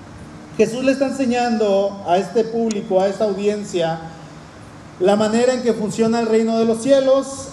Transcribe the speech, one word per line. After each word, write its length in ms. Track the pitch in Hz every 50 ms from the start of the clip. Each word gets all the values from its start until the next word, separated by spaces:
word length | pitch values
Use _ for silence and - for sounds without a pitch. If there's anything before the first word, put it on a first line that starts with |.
| - - - - - - - - - - -
Jesús 260 | - 214 - 226 254 262
le 80 | 269
está 160 | 262 269 277
enseñando 960 | 254 - 262 269 233 240 247 240 240 226 214 214 202 196 196 202 196 196 - -
a 100 | 160 175
este 260 | 190 196 180 - 233 220
público, 560 | 226 233 233 233 226 202 202 - - 185 190
a 80 | 196
esta 160 | 202 196 - 220
audiencia, 760 | 214 190 190 202 208 208 208 202 160 185 180 165 160 165 165 165 165 - - - - - - - - - - - - - - - - - -
la 160 | 180 202 202
manera 380 | 214 214 214 220 233 247 254 254
en 80 | 240
que 120 | 240 233 -
funciona 460 | - 214 196 - 226 226 226 226 233
el 80 | 233
reino 320 | 220 220 226 226 226 226 226
de 60 | 226
los 160 | 226 226 226
cielos 680 | - 269 277 269 269 262 269 277 269 - - - - -